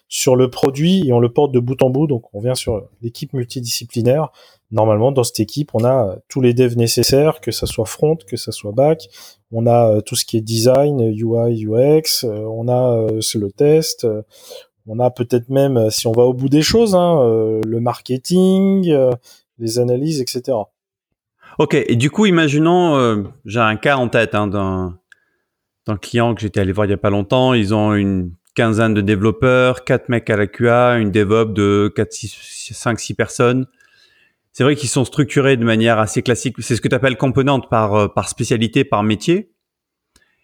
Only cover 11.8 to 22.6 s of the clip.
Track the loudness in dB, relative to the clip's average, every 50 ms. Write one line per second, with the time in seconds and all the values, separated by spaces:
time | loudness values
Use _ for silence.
11.8 | 4 4 4 2 2 0 -4 -4 -4 -6 -6 -6 -8 -8 -8 -6 -2 -2 0 0
12.8 | 2 2 0 0 0 -2 -2 -4 -4 -4 -4 -4 -4 -4 -2 0 2 2 2 2
13.8 | 0 -2 -6 -4 -4 -4 -4 -4 -8 _ _ -20 -20 -20 -20 -20 -20 _ _ _
14.8 | _ -12 -4 -2 -2 -2 0 -2 -4 -2 -2 -2 -2 0 0 0 2 2 2 2
15.8 | 2 0 0 -2 -2 -2 2 2 2 2 2 0 -2 0 2 2 2 2 2 2
16.8 | 2 4 2 2 2 2 2 2 2 2 2 2 0 0 -2 -2 -2 -4 -4 -2
17.8 | -2 -2 -4 -6 -6 -6 -6 -6 -4 0 2 2 4 4 2 2 2 2 2 0
18.8 | 2 2 2 2 2 2 0 -2 -6 -18 -20 _ _ _ _ _ -8 -4 -2 0
19.8 | 0 0 0 -2 -2 -4 -4 -4 -6 -6 -6 -8 -4 -4 -4 -4 -4 -6 _ _
20.8 | _ _ _ _ _ _ _ _ _ _ _ _ _ -20 -2 -2 0 2 2 0
21.8 | 2 2 0 0 0 0 0 2 2 4 4 4 2 2 2 2